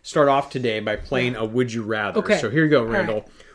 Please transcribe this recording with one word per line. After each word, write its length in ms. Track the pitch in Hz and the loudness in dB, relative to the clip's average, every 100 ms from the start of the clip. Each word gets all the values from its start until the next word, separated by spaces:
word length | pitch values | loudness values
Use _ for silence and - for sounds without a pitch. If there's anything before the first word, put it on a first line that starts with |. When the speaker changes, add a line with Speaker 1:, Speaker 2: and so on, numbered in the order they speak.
Speaker 1:
start 240 | - 160 143 | -4 2 4
off 220 | 139 139 | 2 0
today 280 | 135 120 107 | -4 -2 -2
by 160 | 107 107 | -2 -4
playing 380 | - 127 123 | -2 -2 -2
Speaker 2:
Yeah. 60 | 113 | -2
Speaker 1:
a 60 | 110 | -2
would 280 | 120 123 | 0 0
you 80 | 117 | -2
rather. 380 | 104 107 101 214 | -4 -2 -2 -2
Speaker 2:
Okay. 180 | 196 185 | 0 0
Speaker 1:
So 140 | 117 | 0
here 120 | 151 156 | 2 4
you 40 | |
go, 120 | 143 | 4
Speaker 2:
All 40 | 113 | 2
right. 140 | 107 | 0
Speaker 1:
Randall. 280 | - 107 - - - | 0 -4 -6 -18 -20